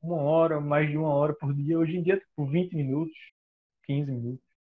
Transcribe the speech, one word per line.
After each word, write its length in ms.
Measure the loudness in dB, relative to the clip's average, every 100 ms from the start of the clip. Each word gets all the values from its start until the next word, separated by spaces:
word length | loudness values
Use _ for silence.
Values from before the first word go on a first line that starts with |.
uma 140 | -6 -2
hora, 440 | 2 4 4 2
mais 300 | 2 2 2
de 60 | 0
uma 100 | 0
hora 180 | 2 2
por 220 | 0 -4
dia. 240 | -2 0 0
Hoje 180 | 0 0
em 60 |
dia, 140 | 0 0
tipo, 260 | -2 -6
vinte 300 | -2 0 0
minutos, 400 | -2 -2 -2 -4 -8 -20 _ _ _ _ _ -4
quinze 240 | -2 -2
minutos. 300 | -4 -6 -10 -14 _ _